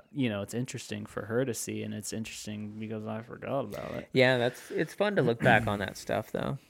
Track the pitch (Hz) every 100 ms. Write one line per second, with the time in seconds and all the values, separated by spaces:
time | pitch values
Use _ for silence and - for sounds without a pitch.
0 | - 143 123 101 101 117 127 117 - 107
1 | 107 - 104 117 131 110 - 107 107 107
2 | 104 107 110 - - 107 104 107 110 110
3 | 107 110 117 - - 139 110 - - -
4 | - 131 127 127 120 - - 196 165 -
5 | 208 196 123 117 135 110 113 104 101 -
6 | - 107 110 - - 139